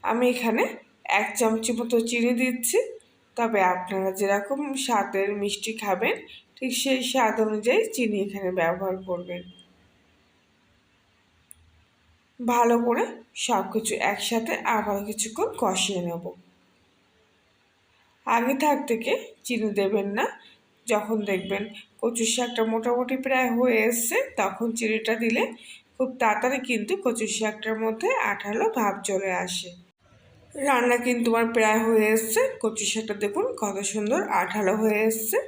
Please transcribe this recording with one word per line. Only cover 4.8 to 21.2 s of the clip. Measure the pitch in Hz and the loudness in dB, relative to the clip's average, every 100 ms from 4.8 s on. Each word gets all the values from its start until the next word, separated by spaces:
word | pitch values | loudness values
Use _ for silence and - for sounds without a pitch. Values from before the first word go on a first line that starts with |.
| - | 0
স্বাদের | 220 190 196 196 208 | 0 2 0 -2 -2
মিষ্টি | 202 202 220 220 | -4 -4 -8 -6
খাবেন | 208 190 247 466 - - _ - | -2 0 0 -2 -8 -20 _ -8
ঠিক | 254 233 | -4 -2
সেই | 269 262 247 | 0 0 0
স্বাদ | 262 226 220 220 | 2 2 2 0
অনুযায়ী | 214 214 370 440 - | 0 2 2 2 0
চিনি | 226 208 196 | 0 0 -2
এখানে | 202 185 185 | -2 -2 2
ব্যবহার | 165 185 190 185 185 | 0 0 -2 -4 -4
করবেন। | 175 180 175 180 - _ _ _ _ _ _ _ _ _ _ _ _ _ _ _ _ _ _ _ - _ _ _ _ _ _ _ _ | -6 -6 -12 -12 -20 _ _ _ _ _ _ _ _ _ _ _ _ _ _ _ _ _ _ _ -20 _ _ _ _ _ _ _ _
ভালো | 240 240 233 233 240 | 0 4 6 4 4
করে | - - - - - - | 2 0 -4 -16 -8 0
সব | 233 - | 0 0
কিছু | 220 220 - 175 | -2 -2 0 0
একসাথে | 202 - 226 226 - - 226 | 0 0 -2 0 -2 0 0
আবার | 208 202 202 | 0 -2 -4
কিছুক্ষণ | 214 226 220 453 - | -6 -6 -2 -4 0
কষিয়ে | 214 190 - 190 175 | 0 0 0 -2 -4
নেব। | 170 180 - _ _ _ _ _ _ _ _ _ _ _ _ _ _ _ _ _ _ - | -6 -10 -14 _ _ _ _ _ _ _ _ _ _ _ _ _ _ _ _ _ _ 0
আগে | 233 240 269 | 2 2 2
থাক | 302 285 294 | 2 2 0
থেকে | 226 - 508 - - - | -2 0 -2 -4 -14 -6
চিনি | 240 214 202 | -2 0 2
দেবেন | 196 208 196 202 | 2 2 0 -2
না, | 440 - - - _ _ - | -2 -4 -20 -20 _ _ 0
যখন | 214 214 220 | 0 0 -2